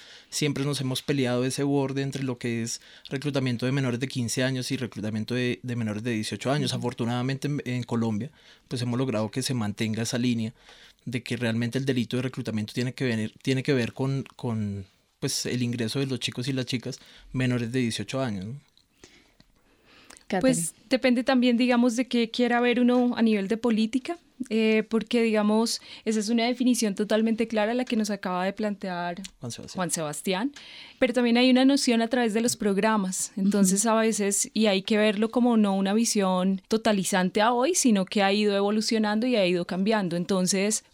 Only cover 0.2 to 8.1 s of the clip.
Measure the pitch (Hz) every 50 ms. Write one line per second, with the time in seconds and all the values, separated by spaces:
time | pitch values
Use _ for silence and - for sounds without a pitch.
0.2 | - - - - 151 147 139 135 139 147 143 131 135 127 131 - - - 147 139
1.2 | 131 120 123 123 127 135 131 - 139 143 143 143 139 135 131 135 139 139 131 139
2.2 | 135 127 123 - - 120 117 117 113 117 - - - - - - - - 147 139
3.2 | 139 147 135 139 131 131 123 - 123 131 135 143 135 123 117 120 139 - - 131
4.2 | 120 110 - 127 127 131 131 127 123 - 135 117 120 107 - 107 98 107 107 107
5.2 | 107 - 120 123 123 123 120 - - 127 120 120 113 107 104 107 113 123 117 110
6.2 | 107 - 107 101 - 123 139 151 135 120 131 123 120 120 120 - 123 117 123 123
7.2 | 123 131 135 135 - 143 147 139 - 127 123 123 120 - 123 117 113 113